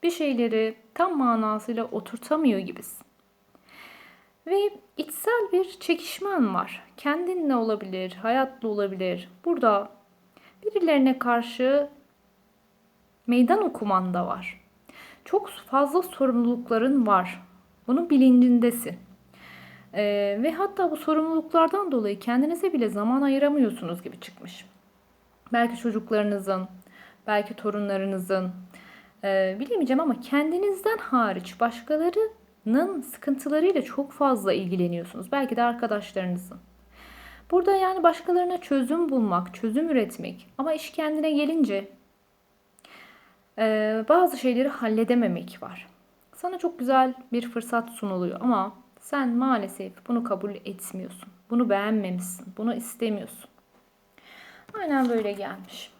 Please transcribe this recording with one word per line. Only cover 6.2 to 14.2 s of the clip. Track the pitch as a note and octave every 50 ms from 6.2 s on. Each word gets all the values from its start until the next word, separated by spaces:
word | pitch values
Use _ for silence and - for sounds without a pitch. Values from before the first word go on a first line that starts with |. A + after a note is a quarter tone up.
| F#4 G4+ G4 F4 B3+ G#3 F#3+
var. | F3+ F#3 - - - - - _
Kendinle | - - C#4+ C#4+ E4 F4+ F4 F#4 F4+ E4 C#4+ C4+
olabilir, | B3 A3+ A3 G#3+ G#3 G#3 F#3+ F#3 F#3 F#3 F#3 F3+
hayatla | - G3 A3+ A#3+ C4 C4 C4 C4 - - A3+
olabilir. | G#3 G#3 G3+ G3 F#3+ F#3 F#3 F#3 F3 F3+ F3+ - - - _
Burada | E4+ E4+ C#4 A#3+ A3+ G#3 G3+ G3+ - - - _ _ _ _ _ _ _ _ _ - _ _ -
birilerine | G#4 G#4+ G#4 F4 E4 D#4 C#4 C4 C4 C4 C4
karşı | B3 A#3+ A#3+ A#3 A#3 A#3 - - B3+ B3+ C4+ C#4+ C#4+ C#4+ - - _ _ _ _ _ _ _ _ _ _ _ _ _ _ _ _ _ _ _ _ _ _ _ _ _
meydan | - A#3+ B3 B3+ A#3+ F4 G#4 G#4
okuman | E4 - - A3 G#3 G3 F#3 F#3 F#3 F3+
da | F3+